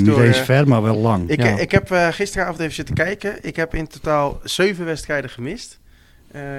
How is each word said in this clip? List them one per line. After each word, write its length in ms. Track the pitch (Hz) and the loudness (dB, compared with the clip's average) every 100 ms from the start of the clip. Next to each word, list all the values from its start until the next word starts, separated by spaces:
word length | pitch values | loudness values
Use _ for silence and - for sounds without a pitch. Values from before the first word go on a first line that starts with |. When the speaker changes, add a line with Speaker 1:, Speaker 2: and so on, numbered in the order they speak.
| 101 | 6
Speaker 1:
niet 80 | 107 | 6
Speaker 2:
door, 80 | 120 | 6
Speaker 1:
eens 120 | 127 | 4
Speaker 2:
eh, 40 | |
Speaker 1:
ver, 240 | 131 135 143 | 4 4 6
maar 140 | 117 | 4
wel 120 | 107 107 | 2 2
lang. 320 | 113 101 87 | 2 2 0
Speaker 2:
Ik, 120 | 151 | 0
Speaker 3:
Ja. 60 | 120 101 | 0 0
Speaker 2:
eh, 60 | |
ik 100 | - | 0
heb, 200 | 196 - | 0 2
eh, 160 | 180 170 | 2 2
gisteravond 520 | 160 202 - 180 165 | 0 -4 -4 -4 -4
even 140 | 160 | -6
zitten 220 | - - - | -6 -4 -2
kijken. 400 | 170 202 202 - | -2 -4 -8 -8
Ik 140 | 165 - | -8 -6
heb 180 | 165 160 | -4 -4
in 120 | 156 | -8
totaal 520 | - 156 151 143 - | -8 -2 -2 -2 -6
zeven 420 | - - 196 175 165 | -6 0 0 0 -6
wedstrijden 440 | 151 - 147 131 | -6 -6 -6 -6
gemist, 500 | - 123 226 - - _ _ _ _ _ | -10 -10 -10 -16 -20 _ _ _ _ _
eh, 100 | 143 139 | -16 -12